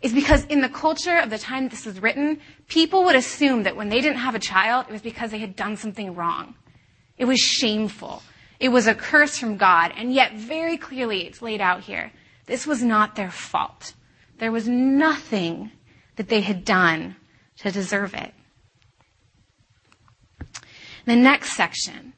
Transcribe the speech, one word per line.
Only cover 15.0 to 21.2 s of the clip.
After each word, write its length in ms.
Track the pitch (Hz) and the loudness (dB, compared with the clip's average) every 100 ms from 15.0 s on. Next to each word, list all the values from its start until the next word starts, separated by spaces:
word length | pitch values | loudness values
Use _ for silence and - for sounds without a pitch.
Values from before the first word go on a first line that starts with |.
| 311 285 - 208 170 165 214 - _ _ _ - | 4 2 -2 -2 -2 -4 -10 -16 _ _ _ -12
that 120 | 185 | -2
they 140 | 220 | 0
had 240 | 190 185 - | 0 -2 2
done 500 | 185 175 160 170 190 _ _ _ - | 4 4 2 -4 -14 _ _ _ -8
to 100 | 202 | -6
deserve 420 | 175 95 101 101 | -4 -4 -4 -4
it. 220 | - - - _ _ _ _ _ _ _ _ _ _ _ _ _ _ _ _ _ _ _ - - - - - - - - | -8 -12 -16 _ _ _ _ _ _ _ _ _ _ _ _ _ _ _ _ _ _ _ -20 -18 -18 -20 -20 -20 -8 2
The 100 | |
next 400 | 240 | 6